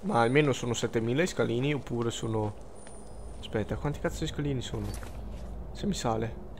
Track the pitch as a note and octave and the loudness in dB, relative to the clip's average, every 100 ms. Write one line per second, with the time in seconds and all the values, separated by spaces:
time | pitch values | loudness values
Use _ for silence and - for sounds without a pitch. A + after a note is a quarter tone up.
0 | G3 B2 A#2 C#3 D3+ B2 A#2+ A#2 A2+ A#2+ | 4 6 8 8 6 4 0 0 2 2
1 | A2+ C3 F#3 - A#2 A#2 C#3 C#3+ - A#2 | 2 2 2 2 2 4 2 0 -2 0
2 | A#2 - A#2 A2 G#2+ G2+ - - - - | 0 0 0 0 0 -2 -10 -12 -12 -12
3 | - - - - - A#2 G2+ - D3 D3 | -12 -10 -10 -10 -4 -2 0 -2 -2 0
4 | E3+ - D#3 - C#3+ C3 A2 A#2 G2+ G#2 | -2 -2 -4 -2 0 0 -2 -4 -4 -6
5 | - - - - - - - - G#3 - | -8 -8 -8 -8 -8 -8 -8 -4 -2 0
6 | B2 A2 A2+ - - | 2 2 0 -4 -10